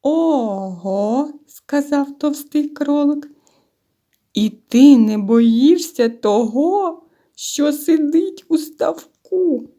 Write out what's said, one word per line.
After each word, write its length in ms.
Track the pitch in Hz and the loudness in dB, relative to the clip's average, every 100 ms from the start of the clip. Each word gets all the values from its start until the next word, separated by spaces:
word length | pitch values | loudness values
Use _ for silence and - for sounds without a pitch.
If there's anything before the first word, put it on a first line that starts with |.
"Ого", 1300 | 277 320 330 285 226 196 190 175 190 196 208 247 302 294 _ | 0 0 0 0 -2 -6 -8 -10 -6 -2 -2 -2 -4 -10 _
сказав 720 | - - 285 285 285 277 285 | -20 -6 -4 -2 -4 -4 -4
товстий 500 | 302 294 - 302 294 | -6 -6 -4 -4 -4
кролик, 640 | 302 285 294 285 294 - _ _ _ _ _ _ _ _ _ _ | -6 -2 0 0 -2 -8 _ _ _ _ _ _ _ _ _ _
"і 160 | - 214 | -4 -4
ти 460 | - _ 233 285 254 | -4 _ 6 8 8
не 220 | 214 214 | 4 0
боїшся 880 | 196 233 233 226 277 349 - - 233 | 0 2 4 4 4 2 -2 -2 -4
того, 960 | 233 - 240 226 240 320 403 370 330 _ _ _ | -2 0 0 0 -2 0 0 -4 -8 _ _ _
що 380 | - - - 294 | -16 -10 -4 -2
сидить 720 | 294 - 320 294 330 381 - _ | -2 0 0 2 0 -2 -10 _
у 100 | 320 | -4
ставку?" 1080 | - - - 330 - _ _ 370 339 247 - | -4 -6 -4 -4 -14 _ _ -2 0 -2 -6